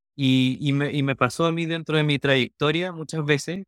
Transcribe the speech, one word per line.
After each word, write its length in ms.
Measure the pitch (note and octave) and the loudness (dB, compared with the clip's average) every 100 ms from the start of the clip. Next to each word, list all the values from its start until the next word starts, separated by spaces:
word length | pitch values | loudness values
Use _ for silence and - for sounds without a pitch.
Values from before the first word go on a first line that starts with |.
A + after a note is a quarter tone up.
| _ | _
y, 420 | - C3+ C3 B2+ C3 | -2 2 2 2 0
y 120 | D3 | -2
me, 200 | C#3 C#3+ | -2 -2
y 100 | C#3+ | -2
me 140 | C#3 C3 | -2 0
pasó 300 | B2 - E3 | 0 2 0
a 60 | |
mí 140 | E3 E3 | 0 -4
dentro 300 | E3 D#3 D#3 | -6 -2 0
de 80 | |
mi 160 | D3+ C#3 | 2 2
trayectoria 720 | C#3 C3+ B2 - D3 D#3+ F#3 | 4 2 2 0 -2 0 -4
muchas 320 | E3 D3+ D#3+ | -8 -10 -6
veces, 400 | D3 D3 - F#3 | 0 0 0 -10